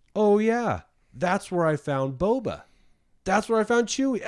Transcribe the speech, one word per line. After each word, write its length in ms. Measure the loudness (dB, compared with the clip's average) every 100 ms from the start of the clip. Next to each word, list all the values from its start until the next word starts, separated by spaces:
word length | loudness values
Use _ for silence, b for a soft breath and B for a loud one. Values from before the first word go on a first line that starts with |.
| _ 0
"Oh 220 | 4 4
yeah, 420 | 2 0 -2 -4 -8 _ _
that's 400 | -4 -2 -2 -2
where 140 | 0 0
I 100 | 0
found 420 | -2 -2 -2 -2
Boba. 440 | 0 0 -4 -8 -12 _ _ _ _ _
That's 240 | -2 0 2
where 100 | 0
I 40 |
found 220 | 2 2 0
Chewie. 340 | -2 -2 -2